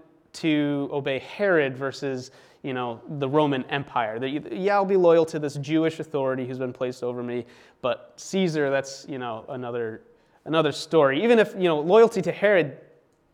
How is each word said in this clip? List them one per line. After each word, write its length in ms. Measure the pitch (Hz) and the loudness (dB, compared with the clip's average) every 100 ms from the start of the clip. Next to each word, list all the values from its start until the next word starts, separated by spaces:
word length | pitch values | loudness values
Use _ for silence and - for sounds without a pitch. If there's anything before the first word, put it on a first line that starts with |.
| _ _ _ | _ _ _
to 560 | - 165 151 147 143 139 | -6 0 0 0 -2 -4
obey 260 | 147 139 135 | -4 -4 -6
Herod 580 | - - 202 170 139 127 | -6 -2 2 4 2 -2
versus, 540 | 135 131 139 131 127 - - _ | -8 -6 -6 -6 -10 -18 -20 _
you 100 | 147 | -8
know, 280 | 127 123 113 - 147 | -6 -6 -8 -10 -6
the 80 | 135 | 0
Roman 380 | 151 151 131 123 | 2 2 0 -2
Empire. 520 | 143 135 127 110 113 | -6 -4 -4 -4 -4
That, 360 | 131 147 - | -6 -6 -8
yeah, 220 | 202 190 202 | -6 -2 0
I'll 100 | 190 | 2
be 100 | 190 | 4
loyal 300 | 175 165 160 | 6 6 4
to 140 | 160 | -2
this 160 | 147 147 | -6 -6
Jewish 440 | 139 160 160 160 | -2 0 0 -2
authority 480 | 151 143 135 131 127 | -6 -4 -2 -2 -6
who's 100 | 131 | -6
been 140 | 127 | -8
placed 320 | 123 127 123 | -6 -6 -6
over 180 | 123 123 | -8 -6
me, 240 | 120 123 120 - - _ | -6 -8 -10 -16 -20 _
but 320 | 127 113 - - | -4 -4 -8 -20
Caesar, 540 | - 190 185 156 139 | -6 0 0 0 0
that's, 360 | 135 135 - - | 0 -4 -10 -12
you 100 | 135 | -10
know, 240 | 123 113 - | -8 -8 -10
another, 520 | 135 123 120 113 113 _ _ _ _ - | -10 -6 -6 -6 -8 _ _ _ _ -2
another 260 | 160 151 | 0 0
story. 500 | - - 160 139 135 | -2 0 4 4 4
Even 160 | 226 233 | 4 6
if, 160 | 208 | 4
you 120 | 196 180 | 2 0
know, 160 | 151 | 2
loyalty 400 | 156 214 226 190 | 4 6 6 4
to 100 | 170 | -4
Herod 460 | 139 202 196 139 - - _ _ _ _ | 0 4 4 2 -4 -20 _ _ _ _